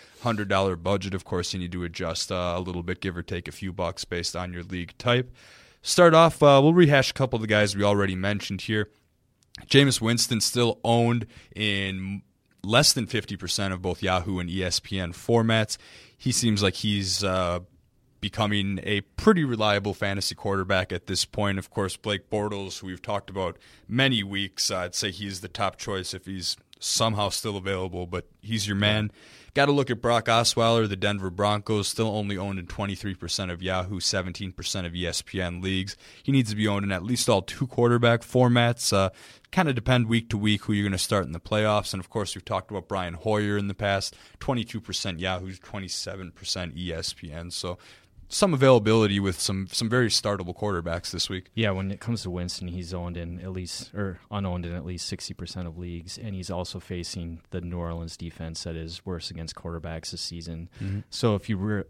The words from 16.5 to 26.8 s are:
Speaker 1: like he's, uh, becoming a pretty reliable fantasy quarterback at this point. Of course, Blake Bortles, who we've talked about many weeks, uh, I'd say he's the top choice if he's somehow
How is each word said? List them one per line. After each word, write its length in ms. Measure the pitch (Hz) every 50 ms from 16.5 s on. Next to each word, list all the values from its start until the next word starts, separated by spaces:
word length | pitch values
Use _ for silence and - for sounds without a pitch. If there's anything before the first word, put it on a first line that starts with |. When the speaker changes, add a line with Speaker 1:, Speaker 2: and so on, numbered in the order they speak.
| 107 98 101
Speaker 1:
like 120 | 95 -
he's, 480 | - - 110 104 101 98 92 92 - 101
uh, 340 | 95 92 92 90 87 87 87 90 - _ _ _ _ _ _ _ _ _ _
becoming 600 | - 101 - - 110 104 104 104 98 98 98 92 -
a 180 | 95 107 101
pretty 420 | - - _ - - 214 214 175 151
reliable 520 | 131 120 107 107 107 101 101 101 104 92
fantasy 400 | - 107 98 98 101 95 - -
quarterback 560 | - - 101 98 98 92 95 98 92 92 -
at 160 | 92 87 -
this 180 | - 95 - -
point. 320 | - - - 104 101 98
Of 140 | 95 90 -
course, 260 | - 113 98 92 -
Blake 320 | - - 107 104 98 - _
Bortles, 480 | 110 107 104 104 104 101 98 92 87 -
who 60 | -
we've 160 | 92 92 85
talked 300 | - - 104 101 - -
about 260 | 92 98 92 87 82 - - - - - _
many 340 | - 113 123 135 135 127 110
weeks, 480 | 98 98 98 98 101 95 - - - -
uh, 80 | 101
I'd 160 | 92 90 92 -
say 160 | - - 101
he's 320 | 90 87 104 98 98 90
the 60 | -
top 300 | 90 - - 104 95 -
choice 360 | - - - 101 95 90 - -
if 140 | 92 -
he's 280 | 95 95 92 87 - - - _ _ -
somehow 500 | -